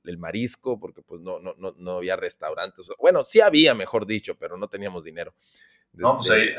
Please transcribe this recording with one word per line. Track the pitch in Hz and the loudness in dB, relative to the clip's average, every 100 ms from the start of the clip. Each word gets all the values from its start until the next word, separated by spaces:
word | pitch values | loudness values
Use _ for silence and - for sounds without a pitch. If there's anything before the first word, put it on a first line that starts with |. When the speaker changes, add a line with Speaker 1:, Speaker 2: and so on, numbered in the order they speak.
Speaker 1:
el | 85 87 | -14 -12
marisco, | 82 101 120 - 131 113 | -8 -6 -6 -6 -6 -8
porque, | - - | -10 -20
pues, | _ 85 | _ -16
no, | 90 87 | -12 -12
no, | 90 85 | -12 -12
no, | 92 - | -14 -12
no | 90 | -10
había | 90 90 92 | -6 -4 -4
restaurantes. | 90 - 76 76 92 - 90 - | -6 -8 -10 -6 -8 -10 -18 2
Bueno, | 156 175 | 4 4
sí | 135 220 | 4 6
había, | 208 151 156 | 8 6 6
mejor | 117 95 113 104 | 4 -2 -4 -2
dicho, | 107 - - | -6 -6 -12
pero | 85 90 | -12 -10
no | 104 | -12
teníamos | 98 101 90 | -10 -10 -10
dinero. | 80 80 80 _ _ _ _ _ _ | -14 -14 -14 _ _ _ _ _ _
Speaker 2:
No, | 87 120 120 | -2 0 0
pues, | 117 | 2
Speaker 1:
Este | 110 110 | 4 4